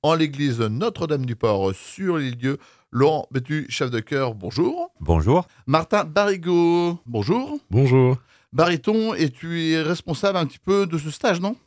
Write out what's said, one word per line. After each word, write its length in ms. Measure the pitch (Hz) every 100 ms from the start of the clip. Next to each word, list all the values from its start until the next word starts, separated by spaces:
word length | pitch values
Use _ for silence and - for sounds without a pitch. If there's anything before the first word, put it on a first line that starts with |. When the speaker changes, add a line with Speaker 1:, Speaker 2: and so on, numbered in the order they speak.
Speaker 1:
en 120 | 151
l'église 460 | 160 156 139 143 117
Notre-Dame-du-Port 1120 | 110 110 226 - 165 147 127 117 117 101 98
sur 440 | 95 - - 190 170
l'île-dieu. 400 | 135 120 127 143 - _ _
Laurent 380 | 123 143 156 -
Bétu, 340 | 131 127 151 135
chef 200 | 117 131
de 80 | 117
chœur, 340 | - 143 131
bonjour. 560 | 110 92 - 202 339 339 _
Speaker 2:
Bonjour. 460 | 78 82 80 160 175 _ -
Speaker 1:
Martin 380 | 151 - 208
Barrigo, 960 | 160 156 202 196 170 175 170 170 175 170 -
bonjour. 520 | 117 101 220 285 294 _
Speaker 3:
Bonjour. 480 | 101 135 131 127 127 _ _ _
Speaker 1:
Baryton, 600 | - 170 165 - 220 220
et 160 | - 156
tu 400 | - 165 170 160
es 100 | 160
responsable 560 | 156 175 - 156 202 185
un 80 |
petit 140 | 156 -
peu 280 | - 196 196
de 120 | 160
ce 120 | 151
stage, 300 | 147 247 175
non ? 160 | 196 254